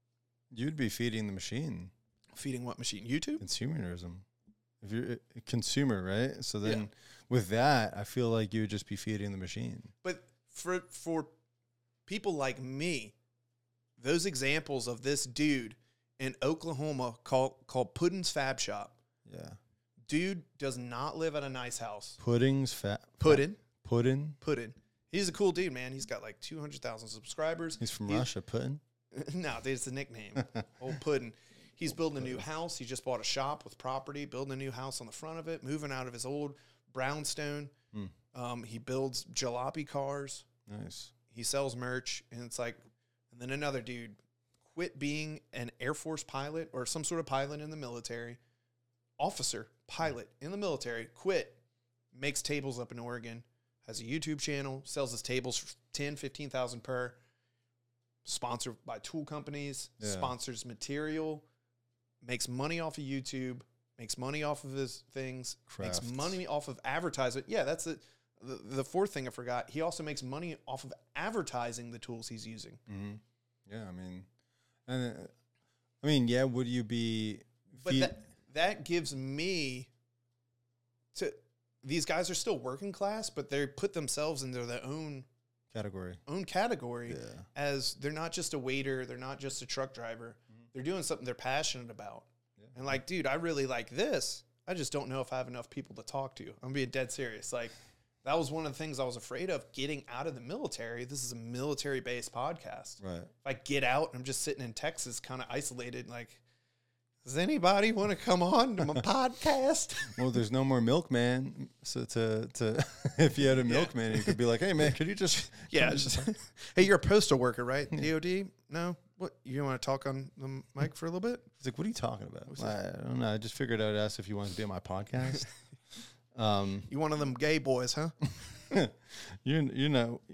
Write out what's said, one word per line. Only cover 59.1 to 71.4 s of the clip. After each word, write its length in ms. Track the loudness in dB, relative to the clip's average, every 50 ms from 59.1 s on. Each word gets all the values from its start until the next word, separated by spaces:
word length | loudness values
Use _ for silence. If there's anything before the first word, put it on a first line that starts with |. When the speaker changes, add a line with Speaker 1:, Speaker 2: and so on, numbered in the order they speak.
| -6 -6 -6
Speaker 2:
companies, 640 | -4 -8 -8 -8 -8 -8 -6 -6 -6 -6 -8 -10 -12 _ -6
Speaker 1:
Yeah. 100 | -4 -4
Speaker 2:
sponsors 540 | -2 0 -2 -2 -2 -4 -6 -6 -6 -8 -8
material, 800 | -10 -10 -8 -6 -4 -4 -2 -2 -2 -2 -2 -2 -2 -4 -6 -10 _ _ _ _ _ _ _ _ _ _ _ _ _ _ _ -6
makes 220 | -4 -2 -2 -2 -2
money 320 | -2 -2 0 0 0 -2
off 160 | -2 -4 -4
of 80 | -4 -4
YouTube, 560 | -2 -2 -2 -2 -2 -4 -2 -2 -4 -4 -8 -12 _ _ _ _ _ _ -14
makes 180 | -8 -8 -6
money 260 | -4 -4 -4 -2 -2
off 220 | 0 0 -2 -2 -4
of 80 | -6
his 320 | -2 -2 -2 -2 -4 -12 -16 _
things, 440 | -8 -6 -6 -6 -6 -6 -8 -8 -8 -10 _
Speaker 1:
Crafts. 340 | -16 -8 -6 -4 -2 -2 -2
Speaker 2:
makes 140 | -4 -4 -4
money 300 | -2 -2 -2 -2 -4 -2
off 220 | -2 -2 -2 -2 -4
of 120 | -10 -6 -4
advertisement. 640 | -2 -2 0 0 -2 0 2 0 2 0 -2 -4 -2
Yeah, 160 | 0 0 2
that's 220 | 2 0 -2 -2
it. 140 | -6 -6 -8 -10 -20 _ _ _ _ _ _
The, 120 | -12 -12 -10 -10 -10 -4 -2
the 80 | -2 -2
fourth 280 | 0 0 0 0 2
thing 140 | 0 -4 -6 -6
I 20 |
forgot, 400 | -8 -8 -6 -4 -4 -4 -4 -4
he 120 | -4 -2
also 200 | -2 -2 -2 -4
makes 200 | -6 -6 -6 -6
money 340 | -6 -6 -6 -6 -6 -8 -8 -10 _
off 180 | -10 -10 -10 -8
of 80 | -12 -14 -16 _ _ _
advertising 760 | -6 -4 -2 -2 -2